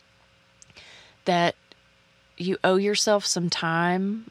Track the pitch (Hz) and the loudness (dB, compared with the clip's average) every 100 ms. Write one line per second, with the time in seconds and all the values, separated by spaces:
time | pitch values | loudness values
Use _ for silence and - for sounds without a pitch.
0 | _ _ _ _ _ _ - - - - | _ _ _ _ _ _ -20 -20 -20 -20
1 | - _ - 175 170 - _ - _ _ | -20 _ -2 0 0 -2 _ -20 _ _
2 | _ _ _ - 180 - 185 190 202 208 | _ _ _ -8 -6 0 2 2 2 0
3 | 220 202 - 175 170 - 165 165 175 185 | 2 0 0 -2 -2 -2 0 2 2 0
4 | 196 220 226 | -2 -6 -8